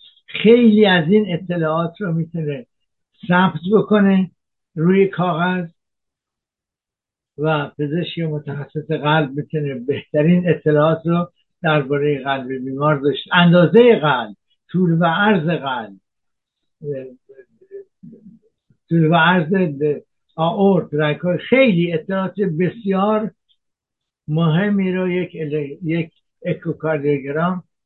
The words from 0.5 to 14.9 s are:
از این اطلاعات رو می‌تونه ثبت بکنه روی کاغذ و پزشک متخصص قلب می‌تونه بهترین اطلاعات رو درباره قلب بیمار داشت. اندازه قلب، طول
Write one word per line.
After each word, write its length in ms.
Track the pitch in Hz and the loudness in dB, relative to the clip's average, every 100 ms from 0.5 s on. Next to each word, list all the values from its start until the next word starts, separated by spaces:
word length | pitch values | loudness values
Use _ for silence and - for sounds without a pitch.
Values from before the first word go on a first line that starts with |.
| 240 233 208 202 | 6 6 6 6
از 260 | 180 151 | 4 4
این 220 | 214 202 | 2 2
اطلاعات 680 | 165 - 175 156 160 170 - | -4 -4 -2 -2 -2 -4 -6
رو 120 | 202 | -6
می‌تونه 520 | 165 165 170 147 139 120 _ _ _ _ _ - | -4 -6 -6 -8 -8 -12 _ _ _ _ _ -2
ثبت 340 | 180 190 - 180 | 2 2 -2 0
بکنه 580 | 208 - 214 196 190 185 - _ _ _ 156 | 0 2 2 4 2 0 -6 _ _ _ -2
روی 320 | 170 190 190 | 2 4 2
کاغذ 640 | 165 180 160 180 180 170 - _ _ _ _ _ _ _ _ _ _ _ _ _ _ _ - | 0 -4 -2 -2 -4 -6 -14 _ _ _ _ _ _ _ _ _ _ _ _ _ _ _ -6
و 340 | 156 151 143 - | -2 -2 -4 -6
پزشک 420 | 147 165 160 165 | -4 -4 -6 -6
متخصص 720 | 160 151 147 143 143 156 147 | -6 -6 -8 -10 -10 -10 -6
قلب 400 | 151 147 160 139 | -4 0 0 0
می‌تونه 440 | 143 - 156 143 131 | -6 -8 -6 -6 -6
بهترین 720 | 127 139 - 151 156 180 180 | -4 -6 -2 0 2 2 2
اطلاعات 520 | 151 156 151 156 160 165 | 0 2 2 2 0 -2
رو 260 | 175 175 _ _ _ | -4 -4 _ _ _
درباره 640 | 170 151 131 143 147 139 | -2 0 0 -2 -2 -2
قلب 240 | 135 135 127 | -4 -6 -6
بیمار 520 | 131 127 135 151 143 | -8 -8 -2 0 0
داشت. 280 | 143 127 - | 0 -4 -2
اندازه 680 | 180 175 180 156 208 240 190 | 2 4 6 6 6 6 4
قلب، 360 | 147 127 110 101 _ _ _ | 2 -2 -4 -14 _ _ _
طول 320 | 175 180 | -2 0